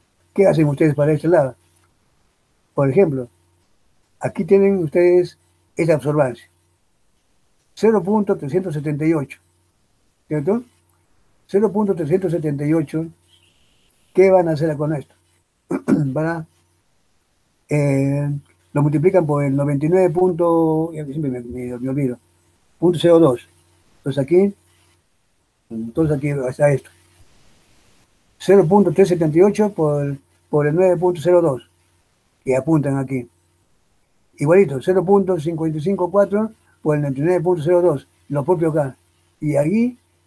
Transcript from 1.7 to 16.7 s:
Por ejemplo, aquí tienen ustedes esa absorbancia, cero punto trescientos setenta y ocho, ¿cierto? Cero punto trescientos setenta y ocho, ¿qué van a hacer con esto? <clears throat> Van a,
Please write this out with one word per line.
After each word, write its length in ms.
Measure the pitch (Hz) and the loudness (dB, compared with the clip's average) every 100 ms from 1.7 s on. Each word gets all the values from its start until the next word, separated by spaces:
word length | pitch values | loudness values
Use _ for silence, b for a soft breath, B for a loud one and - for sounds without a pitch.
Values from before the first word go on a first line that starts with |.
| _ _ _ _ _ _ _ _ _ _ | _ _ _ _ _ _ _ _ _ _
Por 160 | - 139 | -2 0
ejemplo, 400 | 131 180 131 120 _ _ _ _ _ _ _ _ _ | 2 2 0 -8 _ _ _ _ _ _ _ _ _
aquí 240 | - - | -8 -6
tienen 400 | 160 196 196 196 | 2 2 4 0
ustedes 540 | 156 180 175 180 175 - _ _ _ - | 0 2 4 4 0 -8 _ _ _ -4
esa 160 | 165 | 0
absorbancia, 560 | 151 143 151 131 117 _ _ _ _ _ _ _ _ _ _ _ _ _ - | 0 0 0 -2 -4 _ _ _ _ _ _ _ _ _ _ _ _ _ -2
cero 280 | 214 214 | 0 2
punto 320 | 175 214 202 190 | 0 0 0 -4
trescientos 380 | 143 175 185 | -4 -4 -4
setenta 320 | 151 147 147 156 | -6 -6 -2 -2
y 80 | |
ocho, 260 | 160 131 - _ _ _ _ _ _ _ _ - | -2 -4 -12 _ _ _ _ _ _ _ _ -8
¿cierto? 360 | 151 147 233 247 _ _ _ _ _ _ _ _ | -4 -2 -4 -6 _ _ _ _ _ _ _ _
Cero 240 | 190 214 | 0 0
punto 220 | 196 208 | 0 -2
trescientos 380 | 175 147 180 180 | -2 -2 -2 -2
setenta 340 | 165 151 139 147 | -4 -4 -2 0
y 80 | |
ocho, 320 | 165 151 160 165 - _ _ _ _ _ _ _ _ _ | 0 -2 -6 -8 -12 _ _ _ _ _ _ _ _ _
¿qué 180 | - 190 | 2 4
van 180 | 185 170 | 4 2
a 40 | |
hacer 220 | 151 160 147 | -2 -2 -2
con 180 | 151 | -4
esto? 200 | 147 - _ _ _ _ _ - | -6 -8 _ _ _ _ _ -8
<clears throat> 180 | - - | -6 -2
Van 380 | 185 139 135 160 | -2 0 -4 -4
a, 220 | 165 160 _ _ | -6 -10 _ _